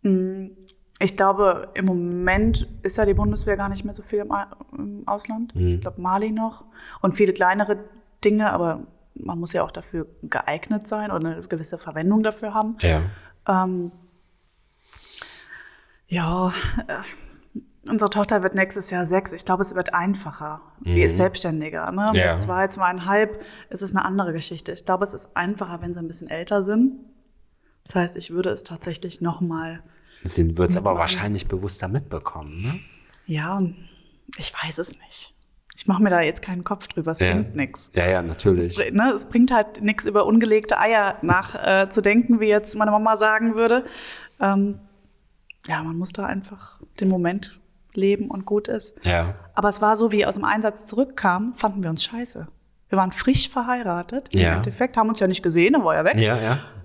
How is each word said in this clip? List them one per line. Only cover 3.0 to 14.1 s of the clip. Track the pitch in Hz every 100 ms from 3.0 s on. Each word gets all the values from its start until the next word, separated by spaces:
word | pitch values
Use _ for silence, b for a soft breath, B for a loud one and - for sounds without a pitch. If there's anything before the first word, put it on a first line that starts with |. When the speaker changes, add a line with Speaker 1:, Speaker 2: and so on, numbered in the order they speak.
| 208
Speaker 1:
die |
Bundeswehr | 196 208 208 - 202
gar | 196
nicht | 196 202
mehr |
so | 202
viel | 196 208
im | 208
A-, | 202 196 - - -
im | 202 202 -
Ausland. | 104 - 220 233 -
Speaker 2:
Mhm. | 180 127
Speaker 1:
Ich |
glaub, | 185 180
Mali | 180 190 220
noch. | 220 220 220 - B B B
Und | 190 -
viele | 202
kleinere | 190 180 196 208 202 - - _ _ 208
Dinge, | 214 214
aber | 185 170 160 - _ _ -
man | 180 170
muss | 170
ja | 175
auch | 165
dafür | - - 170 156 -
geeignet | 226 - - 151 - 214 208
sein | 214 214
oder | 180 165
eine | 165 175
gewisse | 165 156 170
Verwendung | - 156 170 214
dafür | 220 214 214
haben. | 214 214 226
Speaker 2:
Ja. | 87 80 87 B B B -
Speaker 1:
Ähm, | - 185 185 175 - _